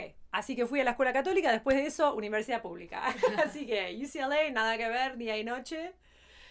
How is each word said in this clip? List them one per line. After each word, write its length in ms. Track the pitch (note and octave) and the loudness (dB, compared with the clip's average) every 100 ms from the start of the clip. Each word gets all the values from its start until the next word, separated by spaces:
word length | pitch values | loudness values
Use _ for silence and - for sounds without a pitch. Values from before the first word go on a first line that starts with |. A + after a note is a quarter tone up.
| - - - | -4 -10 -6
así 240 | G3 G#3+ A#3+ | -4 -2 0
que 100 | A#3+ | 0
fui 140 | C#4 | 2
a 40 | |
la 80 | B3+ | 2
escuela 220 | A#3+ B3+ | 4 2
católica, 380 | B3+ D#4 F#4+ D#4 | 2 2 2 4
después 260 | A3 C4+ C4+ | 2 4 2
de 80 | D4 | 2
eso, 300 | - D4 A3 | 2 2 2
universidad 480 | G#3 G#3+ G#3+ A#3 | -2 -2 -2 -4
pública. 400 | F3+ F3 F3 - A#3 | -4 -12 -10 -4 -4
<laughs> 400 | A#3+ B3+ G#3 D4+ | 2 2 4 0
Así 220 | D4 A#3+ | 0 -2
que 280 | G#3 F3+ G3+ | -2 -2 -6
U 60 | C#4 | -8
C 140 | D4+ | -4
L 120 | C4+ | 0
A, 160 | D4 D#4 | 2 2
nada 260 | A#3 A3 A3+ | 2 0 0
que 140 | A3+ | 0
ver, 280 | A#3+ C4 B3 | 0 -2 -4
día 200 | A3+ G#3+ | -4 -4
y 60 | |
noche. 500 | A3+ B3+ B3 D#4+ F4 F#4 _ _ - - - | -4 -6 -6 -8 -8 -12 _ _ -20 -20 -14